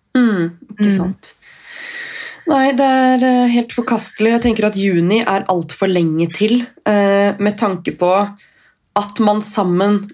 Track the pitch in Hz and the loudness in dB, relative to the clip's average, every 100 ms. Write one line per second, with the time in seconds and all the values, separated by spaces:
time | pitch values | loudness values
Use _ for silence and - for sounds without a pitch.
0 | _ 254 233 190 170 175 - - 208 190 | _ 0 2 0 -2 -6 -18 -2 0 0
1 | 180 - - - - - - - - - | -4 -8 -16 -20 -20 -20 -20 -18 -14 -14
2 | - - - - - 269 269 262 269 262 | -14 -14 -16 -8 -2 2 2 2 2 4
3 | 254 254 254 247 247 240 233 - 233 226 | 4 4 4 4 4 2 0 -4 -2 -4
4 | - - 226 233 240 214 214 196 196 175 | -4 -2 0 2 0 0 0 0 0 2
5 | 175 220 - 196 196 180 - - 196 180 | 2 0 0 -2 -2 -4 -4 -4 0 0
6 | 165 156 170 - 208 247 233 - 214 208 | 0 0 -4 -2 0 0 -2 -6 -2 2
7 | 202 196 202 202 208 202 208 180 151 - | 2 2 2 0 -2 0 -2 -2 -6 -2
8 | 175 196 202 - _ _ _ _ _ - | 2 2 0 -8 _ _ _ _ _ -6
9 | 202 - 208 214 208 - 180 175 202 202 | -4 -2 0 0 -2 -2 0 2 2 0
10 | 202 | -4